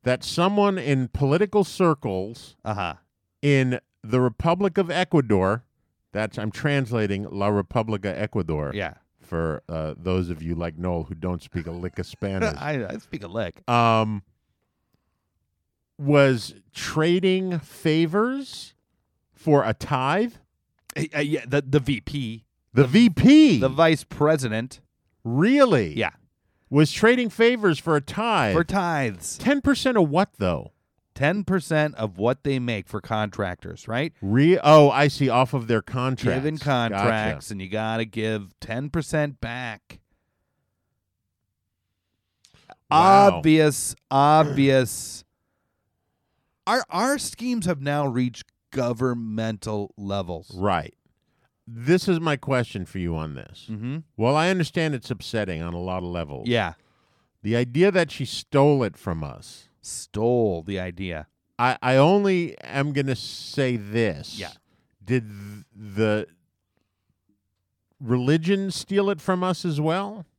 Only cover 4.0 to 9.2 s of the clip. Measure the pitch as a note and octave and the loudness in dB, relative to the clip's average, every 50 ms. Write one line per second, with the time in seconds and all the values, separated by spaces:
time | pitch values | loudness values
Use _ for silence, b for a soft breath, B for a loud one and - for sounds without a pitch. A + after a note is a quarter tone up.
4 | - A2 A2 B2+ B2+ B2+ A2 _ - E3+ F3 F3+ G3+ G3 E3 G3 F#3+ E3 D3+ E3+ | -8 -2 0 2 2 2 0 _ 0 0 0 0 0 -2 0 0 -2 0 0 -2
5 | F#3 - - D#3+ C3+ A2 G#2 F#2+ F#2+ F#2+ G#2 A#2+ _ _ _ _ _ _ _ _ | -2 2 2 2 2 4 2 2 2 2 0 -2 _ _ _ _ _ _ _ _
6 | _ _ _ G2+ A2 G#2 - - G#2 G#2+ - - - D3+ C#3+ C#3 C3 A2 A#2+ A#2 | _ _ _ -6 -6 -6 -6 -6 -8 -8 -8 -4 -2 0 0 0 -2 -2 -2 -2
7 | G#2+ G2 G2+ F#2+ G#2+ - - G2+ G2 G#2 G#2 G2+ F#2+ _ - A#2+ A2 A2 A2 G2+ | 0 -2 -2 -4 -6 -8 -6 -2 0 0 0 0 -2 _ -2 -4 -2 -2 -6 -6
8 | F#2+ G#2 F2 C2+ G#2 G#2+ - A2 F2 D#2+ D#2+ D2+ D2+ C#2 - G2+ F#2+ D#2 D2 _ | -6 -6 -6 -4 -6 -4 -4 -6 -4 -2 -4 -4 -4 -6 -6 -6 -8 -8 -10 _
9 | _ _ _ _ | _ _ _ _